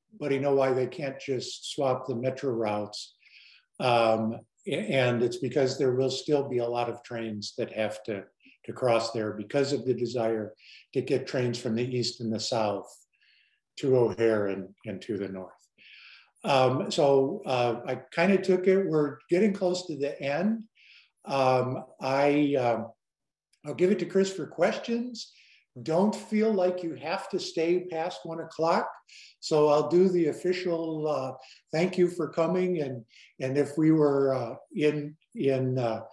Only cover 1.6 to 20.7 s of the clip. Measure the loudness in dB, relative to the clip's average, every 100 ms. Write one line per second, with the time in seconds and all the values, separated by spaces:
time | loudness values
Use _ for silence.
1.6 | -10 -2 0 0 -4 -4 -4 -4 -2 -2
2.6 | 0 -2 -4 -10 -16 _ _ -20 -20 -20
3.6 | _ -4 2 4 4 2 0 -6 -12 _
4.6 | -6 -4 0 2 2 2 0 -2 -2 0
5.6 | 0 2 0 2 0 -2 0 0 0 -2
6.6 | -2 -2 -4 -6 -10 -8 -6 -8 -8 -8
7.6 | -6 -2 -4 -4 -8 -8 -10 _ _ _
8.6 | -14 -2 2 2 0 -4 -4 -6 -2 0
9.6 | 0 0 0 0 -2 0 0 0 -4 -12
10.6 | -20 -20 _ -4 0 -2 -2 -2 -2 -2
11.6 | -2 -2 -2 -2 -4 -4 -4 -4 -2 0
12.6 | 0 -2 -8 -20 _ _ _ _ _ _
13.6 | _ -4 2 4 4 2 2 2 0 -4
14.6 | -8 -12 -12 -10 -6 -6 -6 -8 -14 -18
15.6 | _ _ -20 -20 -20 -20 _ _ 2 4
16.6 | 4 2 -2 2 4 4 2 -2 -2 0
17.6 | 0 -2 -6 -8 -4 0 4 4 2 2
18.6 | 4 2 2 2 0 -4 -2 2 2 2
19.6 | -2 -2 -6 -4 -4 -4 -4 -2 -2 -2
20.6 | -8